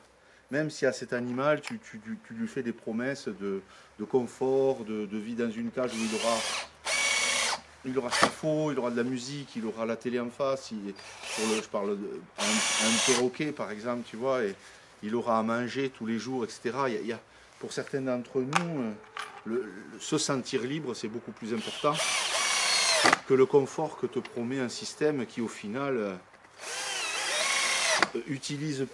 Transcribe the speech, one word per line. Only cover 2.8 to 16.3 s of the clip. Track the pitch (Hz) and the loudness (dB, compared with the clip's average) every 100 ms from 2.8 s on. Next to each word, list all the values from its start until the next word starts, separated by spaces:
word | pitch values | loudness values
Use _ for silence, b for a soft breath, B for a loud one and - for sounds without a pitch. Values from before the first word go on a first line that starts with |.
| 117 113 127 139 117 | -4 -2 -2 -4 -6
de, | 95 101 98 - B B - | -4 -2 -4 -6 B B -10
de | |
confort, | 107 131 117 - 131 135 135 131 | 2 2 2 -2 2 4 4 2
de, | 107 107 101 | -2 -4 -4
de | 107 | -4
vie | 110 | -4
dans | 117 117 | -2 -2
une | 110 117 | -2 -4
cage | 131 127 | -2 -2
où | 113 | -2
il | 113 | -2
aura, | 110 113 113 - - - - - 1077 1077 1077 1077 - - - - - | 0 2 2 0 -4 -6 -8 -2 0 2 2 2 2 0 -2 -6 -12
il | 131 131 | -2 -2
aura | 123 | 2
ce | - | 4
qu'il | - | 4
faut, | - 160 151 151 | 4 0 2 2
il | 131 | 0
aura | 120 | 0
de | 117 | 0
la | |
musique, | 123 127 123 143 131 | 0 -2 -6 -10 -8
il | 120 | -6
aura | 110 110 113 | -4 -2 -2
la | |
télé | 113 123 123 | -2 -2 -2
en | 120 | -4
face, | - 135 135 - | -2 -2 -2 -4
il, | 110 98 98 B B - | -8 -8 -10 B B -8
pour | - 110 | -2 0
le, | |
je | 107 - | 0 0
parle | 107 101 101 | -2 0 -2
de, | 101 - - - | -4 -8 -10 -2
un, | 208 214 - - 113 | 2 2 2 2 4
un | 113 - | 4 4
perroquet | 120 123 127 151 | 4 4 0 -4
par | - 101 | -4 -6
exemple, | 104 120 120 113 | -4 -4 -4 -4
tu | |
vois, | 113 131 131 | -2 0 2
et | 101 92 B B B B | 0 -4 B B B B
il | 104 | -2
aura | 117 117 113 | 0 2 2
à | |
manger | 110 117 120 127 135 | 4 0 0 -2 -2
tous | - | -2
les | 110 113 | -2 -2
jours, | 117 | -2